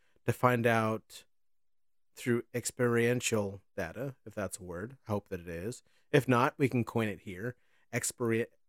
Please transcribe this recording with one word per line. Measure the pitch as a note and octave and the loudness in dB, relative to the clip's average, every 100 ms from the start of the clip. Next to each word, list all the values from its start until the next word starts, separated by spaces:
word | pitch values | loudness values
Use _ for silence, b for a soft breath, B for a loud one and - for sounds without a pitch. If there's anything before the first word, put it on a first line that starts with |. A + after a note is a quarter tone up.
| _ _ - | _ _ -4
to | |
find | - B2 A#2+ A#2 | 2 2 4 4
out | A2+ A2 A2 - - - _ _ _ _ _ _ _ _ - | 4 2 -2 -8 -20 -20 _ _ _ _ _ _ _ _ -8
through | B2+ A#2+ - | 0 0 0
experiential | A#2+ - - A#2+ A#2 A#2 B2 - A2 G2+ G2 _ - | -6 -6 0 2 4 4 2 0 0 -2 -6 _ -6
data, | E2 F2 C#3 B2+ A2 | -6 -6 -10 -10 -12
if | G#2+ | -6
that's | F#2+ - | -6 -6
a | |
word. | F2+ E2+ A2+ C3+ - | -10 -10 -10 -12 -4
I | |
hope | G#2 - | -4 -2
that | F#2 | -10
it | E2+ | -8
is. | E2+ G2 B2+ _ _ _ | -8 -8 -10 _ _ _
If | D3 B2+ | 2 6
not, | A#2+ C#3 - | 4 4 2
we | C3+ | 2
can | B2 | 2
coin | A2+ A#2 A2 | 0 0 -2
it | F#2 | -4
here. | - F2+ A#2+ - _ _ _ | -10 -10 -10 -10 _ _ _
Experi-, | A#2+ - - A#2+ A2+ A#2 _ | -4 -4 -2 0 0 -2 _